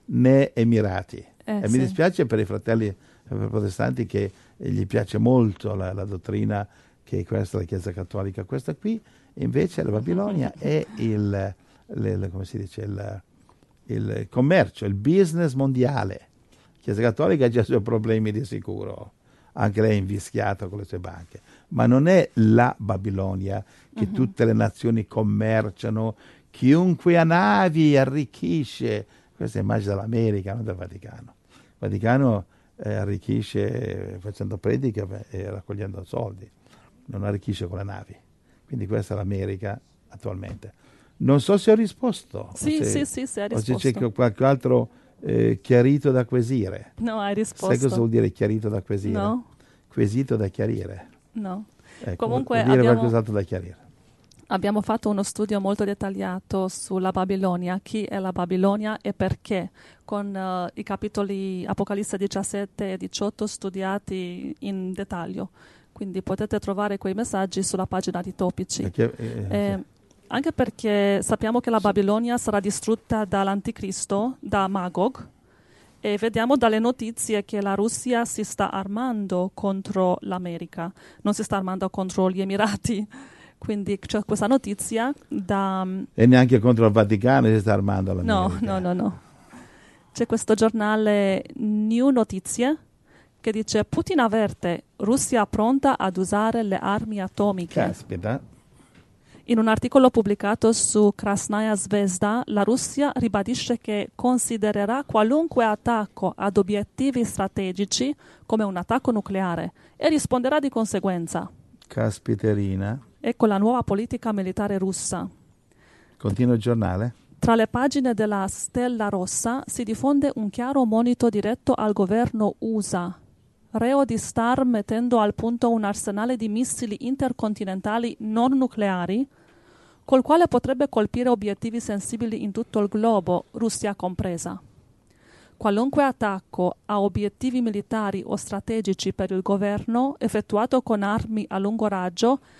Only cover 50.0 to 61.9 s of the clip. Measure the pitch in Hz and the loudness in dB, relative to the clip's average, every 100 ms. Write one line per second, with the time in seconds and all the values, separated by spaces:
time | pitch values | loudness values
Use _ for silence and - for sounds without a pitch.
50 | 110 113 135 117 98 - 107 110 95 95 | 0 0 0 -2 -2 -2 -4 -4 -6 -12
51 | - _ _ - 202 185 214 _ - - | -18 _ _ -10 -8 -10 -12 _ -20 -12
52 | - 87 226 240 262 233 123 131 120 113 | -8 -4 -2 -2 0 2 6 6 8 6
53 | 117 113 107 104 95 90 90 90 - _ | 4 2 2 -2 -2 -6 -8 -14 -20 _
54 | _ _ _ _ - 190 202 214 202 226 | _ _ _ _ -6 -4 -2 -2 0 -2
55 | 240 208 196 - 208 208 190 208 202 202 | 0 -2 -4 -4 -2 -2 0 0 -2 -2
56 | 196 196 190 185 - 196 190 - - 190 | -6 -4 -6 -6 -4 -2 -2 -6 -6 -2
57 | 185 190 185 190 190 175 180 185 - 220 | -2 0 -2 0 0 0 -2 -6 -6 -6
58 | 208 196 190 185 180 185 190 202 214 220 | -4 -4 -4 -4 -2 2 2 2 -2 -6
59 | - 202 190 - - 196 175 - - - | -6 -4 -2 -4 -4 -4 -4 -10 -20 -20
60 | - 208 202 196 190 185 175 - 208 196 | -10 -8 -6 -6 -4 -4 -6 -8 -8 -6
61 | 208 - 202 196 196 185 180 196 196 | -6 -4 -4 -4 -6 -6 -4 -4 -2